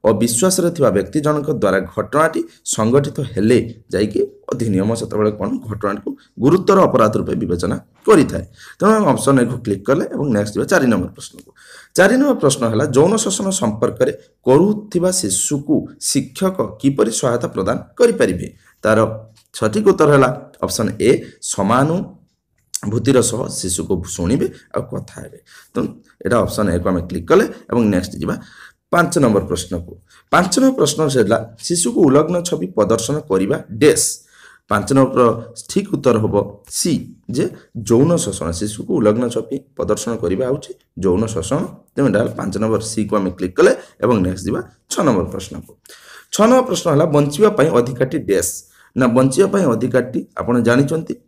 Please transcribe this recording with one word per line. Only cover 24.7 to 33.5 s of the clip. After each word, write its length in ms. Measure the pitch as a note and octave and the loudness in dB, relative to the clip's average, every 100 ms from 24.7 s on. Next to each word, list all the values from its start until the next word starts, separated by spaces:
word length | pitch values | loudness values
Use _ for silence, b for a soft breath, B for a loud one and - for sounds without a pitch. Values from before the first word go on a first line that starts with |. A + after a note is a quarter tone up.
ଆଉ 100 | - - | -8 -8
କଥା 260 | - - - | -12 -12 -18
ହେବେ। 180 | - - _ b b | -18 -20 _ b b
ତେଣୁ 140 | - - - b b - | -6 -6 -10 b b -2
ଏଇଟା 120 | A#2 F2+ | 0 0
ଅପସନ୍ 220 | - G2+ F2 | -2 0 0
ଏକୁ 120 | F2 | 0
ଆମେ 120 | F2+ F2 | -2 -4
କ୍ଲିକ୍ 180 | F2 E2+ | -8 2
କଲେ 160 | E3 - B - | 2 2 B -4
ଏବଂ 120 | A#2 G#2+ | 0 2
ନେକ୍ସଟ 200 | F2+ F2 - | 0 -4 -8
ଯିବା 140 | F2 A#3 B B B B _ | -6 -6 B B B B _
ପାଞ୍ଚ 200 | E3+ E3+ F3 | 0 2 2
ନମ୍ବର 200 | B2+ G2+ - | 2 2 0
ପ୍ରଶ୍ନକୁ। 420 | F2 - F2 E2+ - _ b _ | -6 -6 -8 -10 -20 _ b _
ପାଞ୍ଚ 220 | D#3+ F#3 - | 0 2 2
ନମ୍ବର 140 | C4 C4 | 2 2
ପ୍ରଶ୍ନ 200 | D3 C#3+ D#3 | -2 0 0
ହେଲା, 300 | C3 G2 A2+ - - - | 2 2 0 -2 -14 -6
ଶିଶୁକୁ 320 | E3+ A#3+ A#3+ D#3 | -2 -2 2 4
ଉଲଗ୍ନ 280 | C3+ D#3+ F3+ F3 | 4 2 -2 -4
ଛବି 200 | D3+ - - | -6 -4 -2
ପ୍ରଦର୍ଶନ 400 | G2+ A2 - D3 - | 0 0 -2 -6 -2
କରିବା 280 | F#2+ G2 | -2 0